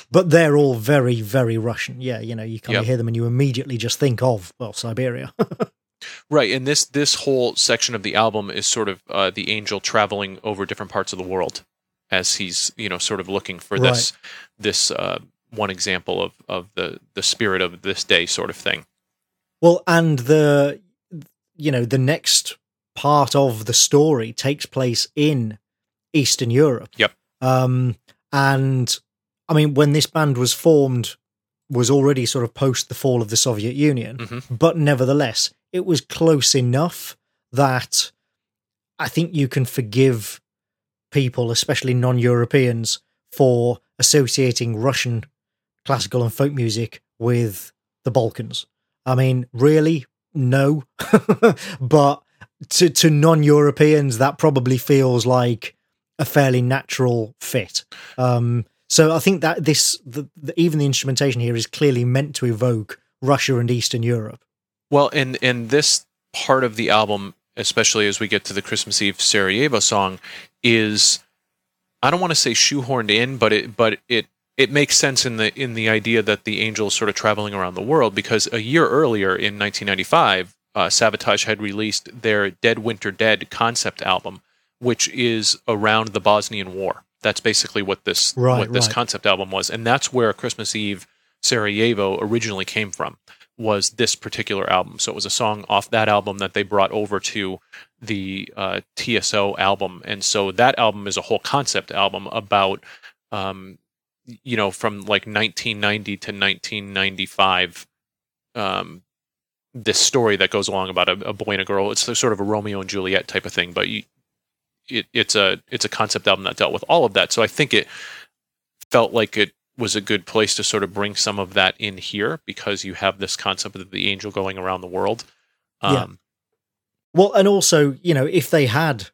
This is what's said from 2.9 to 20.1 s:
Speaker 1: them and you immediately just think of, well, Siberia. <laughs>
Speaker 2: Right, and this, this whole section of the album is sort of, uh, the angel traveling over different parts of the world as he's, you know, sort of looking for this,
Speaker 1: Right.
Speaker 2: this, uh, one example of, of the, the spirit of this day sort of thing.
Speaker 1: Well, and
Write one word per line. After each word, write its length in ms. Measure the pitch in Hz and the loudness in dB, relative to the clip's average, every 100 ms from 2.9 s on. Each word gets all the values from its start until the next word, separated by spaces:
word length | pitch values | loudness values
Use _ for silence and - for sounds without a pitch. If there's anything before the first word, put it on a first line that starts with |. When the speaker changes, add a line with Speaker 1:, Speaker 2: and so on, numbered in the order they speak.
| 123 | 0
Speaker 1:
them 100 | 117 | 0
and 80 | 113 | -2
you 100 | 117 | 0
immediately 520 | 123 143 127 131 120 | 2 2 0 -6 -6
just 220 | 117 - | -4 0
think 220 | 143 110 | 0 2
of, 300 | 127 107 87 - | 0 0 -6 -12
well, 140 | 113 | -12
Siberia. 600 | - 117 113 127 123 131 - | -8 -8 -4 -4 -6 -8 -4
<laughs> 320 | 190 185 - _ _ _ - - - | -4 -4 -8 _ _ _ -20 -18 -2
Speaker 2:
Right, 220 | 147 107 | 2 2
and 160 | 131 131 | 0 0
this, 180 | 151 - | -2 -2
this 300 | 143 147 - | -2 0 0
whole 400 | 143 131 120 - | 0 0 0 0
section 400 | - 113 - 113 | 0 0 -2 -4
of 80 | |
the 100 | 101 | -2
album 380 | 107 113 107 101 | 2 2 0 -6
is 160 | 90 - | -4 -2
sort 200 | 120 104 | -2 -2
of, 140 | 92 - | -6 -6
uh, 220 | 98 95 | -2 -2
the 180 | 101 - | -2 -6
angel 300 | 107 101 101 | -6 -6 -6
traveling 580 | - 113 104 101 98 95 | -2 0 0 -2 -8 -8
over 200 | 107 98 98 | -8 -6 -6
different 260 | 98 98 | -8 -8
parts 200 | 101 92 | -6 -6
of 60 | 92 | -8
the 80 | 90 | -6
world 380 | 92 85 - - _ _ _ - | -4 -4 -6 -18 _ _ _ -4
as 240 | 110 - - | -2 -2 -4
he's, 360 | 92 85 - - | -4 -4 -6 -6
you 100 | 107 | -8
know, 120 | 87 | -6
sort 200 | - 98 | -6 -6
of 80 | 92 | -4
looking 300 | 98 - 87 | -6 -6 -12
for 220 | - 104 | -6 0
this, 320 | 127 123 - | 2 2 -2
Speaker 1:
Right. 80 | - - - - - | -6 -16 -20 -20 -8
Speaker 2:
this, 320 | 104 - - | -4 -2 -2
uh, 280 | - - - - _ _ | -2 -6 -8 -12 _ _
one 220 | 107 101 | -6 -6
example 500 | 90 101 90 87 92 | -4 -4 -4 -4 -4
of, 120 | 90 _ - | -4 _ -10
of 220 | 92 92 - | -10 -8 -8
the, 240 | 87 - _ 98 | -8 -8 _ -6
the 80 | |
spirit 380 | - - 107 92 | -4 0 0 0
of 180 | 90 87 | -2 -4
this 220 | 98 92 | -6 -4
day 240 | - 90 87 | 2 2 2
sort 240 | - 82 | -4 -6
of 40 | - | -6
thing. 300 | - 80 - _ _ _ _ _ _ _ | -6 -6 -8 _ _ _ _ _ _ _
Speaker 1:
Well, 220 | 170 175 - | 4 4 4
and 320 | 170 165 | 4 4